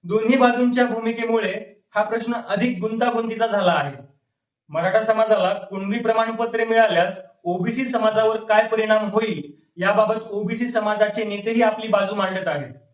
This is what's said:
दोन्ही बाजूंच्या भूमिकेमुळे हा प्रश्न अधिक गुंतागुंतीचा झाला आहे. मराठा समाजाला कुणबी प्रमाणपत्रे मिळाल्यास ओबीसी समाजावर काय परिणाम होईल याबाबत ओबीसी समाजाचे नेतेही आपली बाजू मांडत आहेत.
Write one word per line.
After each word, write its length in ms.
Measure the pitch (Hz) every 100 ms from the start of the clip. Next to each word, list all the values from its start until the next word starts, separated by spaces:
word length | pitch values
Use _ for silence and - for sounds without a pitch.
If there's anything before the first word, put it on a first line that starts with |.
दोन्ही 340 | 175 214 226 262
बाजूंच्या 480 | 247 240 247 247 240
भूमिकेमुळे 960 | 226 226 226 233 226 190 208 - - _ 208
हा 80 |
प्रश्न 300 | 214 226 233 233 -
अधिक 300 | 196 247 180
गुंतागुंतीचा 680 | 220 226 240 233 226 220 226
झाला 240 | 202 180
आहे. 320 | 156 139 - - _ _ _ _ _ _
मराठा 340 | 151 180 220
समाजाला 500 | 220 220 220 208 185
कुणबी 460 | 196 - 190 196 233
प्रमाणपत्रे 640 | 233 226 226 226 233 226 226
मिळाल्यास 540 | 226 220 175 185 - - _
ओबीसी 420 | 175 180 175 233 254
समाजावर 500 | 240 214 214 220 220
काय 320 | - 214 220
परिणाम 420 | 220 214 214 208
होईल 420 | 214 220 151 - - _ -
याबाबत 460 | 185 214 202 220 -
ओबीसी 380 | 202 180 233 247
समाजाचे 560 | 233 208 208 208 220
नेतेही 380 | 208 202 208 226
आपली 260 | 226 214 220
बाजू 280 | 208 196 202
मांडत 320 | 185 190 180
आहेत. 260 | 143 127 - _